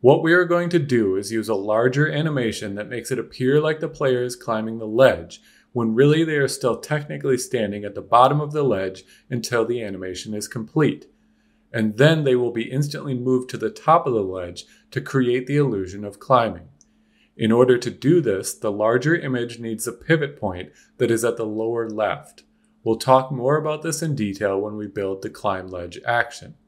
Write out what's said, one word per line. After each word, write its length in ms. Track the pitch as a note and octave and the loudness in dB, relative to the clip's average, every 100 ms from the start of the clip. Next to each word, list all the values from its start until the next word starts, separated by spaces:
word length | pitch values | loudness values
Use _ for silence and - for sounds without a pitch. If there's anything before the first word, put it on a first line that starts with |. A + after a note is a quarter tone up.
What 240 | B2 C#3+ | 8 6
we 80 | D#3+ | 6
are 120 | F3 | 4
going 260 | F3 F3 F3 | 4 2 2
to 100 | F3 | 0
do 340 | C#3+ B2 G#2 | 2 2 2
is 160 | F#2+ G2+ | -2 -4
use 180 | A2+ G#2+ | -4 -2
a 60 | |
larger 560 | G#2 G2+ G#2+ B2 C3 D3+ | -4 0 2 2 2 0
animation 640 | D3 D#3 C#3+ A#2 G#2 G#2+ | 0 -2 -2 -2 -4 -8
that 140 | G2+ G#2 | -8 -8
makes 240 | A#2+ - | -10 -6
it 60 | B2+ | -6
appear 400 | A2+ - B2+ D3 | -6 -2 2 2
like 180 | D#3 D#3 | 2 -2
the 100 | D#3 | -6
player 360 | - C#3 B2 | -2 0 0
is 100 | B2 | -2
climbing 440 | B2 - A2 A2 A2+ | -6 -4 -4 -4 -8
the 100 | A2 | -4
ledge, 520 | A2 C3 F2+ E2+ - _ _ _ | 6 6 6 -6 -18 _ _ _
when 220 | B2 A2+ | -2 0
really 300 | A2 C#3+ D3+ | 4 4 4
they 120 | D#3+ D3+ | 2 0
are 120 | C3+ | 0
still 320 | - B2+ A2 | 0 -2 -2
technically 580 | - D3+ D3 D3 C#3+ B2 | -4 -6 -4 -8 -2 -2
standing 460 | - B2 G#2 G#2 | -2 -4 -4 -4
at 100 | G2+ | -10
the 80 | G2 | -12
bottom 380 | F#2+ A#2 C3 D3 | 2 6 6 4
of 100 | D3 | -2
the 140 | D3 | -2
ledge 400 | C#3 G2+ F#2+ F#2 - _ _ | 0 0 -2 -8 -20 _ _
until 340 | B2 A2 A#2+ | -8 -2 -2
the 200 | A2+ A#2+ | 0 -2
animation 500 | G#2+ F#2+ F#2 F2+ G#2+ | -4 -8 -10 -10 -8
is 140 | G#2+ G#2+ | -8 -8
complete. 580 | B2 A2 D#3 D3 D3 - _ _ _ _ _ _ | -10 -4 2 2 0 -12 _ _ _ _ _ _
And 260 | A#2 A2 G#2 | -4 -2 4
then 260 | C#3+ D#3+ | 4 4
they 100 | C#3+ | 2
will 160 | B2+ A#2+ | 2 2
be 180 | A#2 A2+ | -2 -4
instantly 460 | C3 D3 - D3 | -2 -2 -4 -6
moved 340 | B2+ B2 B2+ B2+ | -4 0 0 0
to 60 | A#2 | -6
the 140 | G#2+ | -6
top 340 | - - E3 | -4 2 2
of 80 | D#3+ | 4
the 120 | A#2 | -2
ledge 400 | F#2+ F#2 F2+ F2 - _ _ | -2 -6 -8 -12 -18 _ _
to 100 | - | -10
create 460 | - C3+ B2 B2 C3 | -4 0 0 0 -2
the 100 | D3 | 0
illusion 480 | C#3 G#2 F#2 G2+ | 0 -2 -6 -10
of 140 | G#2 - | -12 -14
climbing. 480 | - C3 A2+ F2 - _ _ _ _ _ _ - | 2 2 2 -4 -16 _ _ _ _ _ _ -2
In 160 | A2 | 2
order 260 | A#2 B2+ B2 | 6 6 4
to 140 | A#2+ | 2
do 280 | G2 C3 F3 | -4 2 2
this, 340 | C3 F#2+ G#2 | 2 -2 -4
the 180 | - A2 | -6 -4
larger 420 | G2+ G#2+ A#2+ C3+ | 0 2 2 2
image 460 | E3+ D3+ B2+ A2+ A2+ | -2 -2 -4 -6 -8
needs 260 | A#2 A2 - | -10 -8 -8
a 60 | |
pivot 440 | A2+ - D#3+ C#3+ - | -10 -2 0 0 -6
point 360 | G#2+ F2+ F2+ _ _ _ | -8 -8 -12 _ _ _
that 140 | A#2+ | 0
is 120 | A2+ | 2
at 120 | A#2 A#2 | 0 -2
the 100 | A2 | -4
lower 420 | G#2+ A2+ A#2 A2+ | -4 -4 -4 -4
left. 540 | G#2+ G#2 - - - _ _ _ _ | -2 -2 -2 -10 -20 _ _ _ _
We'll 140 | - A2+ | -4 -2
talk 340 | - C3 - | 6 4 4
more 260 | C3+ B2 D3+ | -2 0 0
about 260 | D3+ D3+ | 0 -4
this 200 | E3 D3+ | -4 -4
in 140 | E3 C3 | -4 -2
detail 440 | G#2 G2 G#2 G2 | -4 -2 0 0
when 140 | G#2 | -2
we 140 | G#2 G#2 | -6 -8
build 340 | G2 G2 F#2+ | -6 -4 -6
the 80 | F#2+ | -8
climb 380 | - G#2 F#2+ F#2 | -6 -4 -4 -8
ledge 320 | F#2 F2 F2 | -10 -12 -10
action. 520 | - A#2 - - F2 - | -2 -2 -2 -8 -18 -20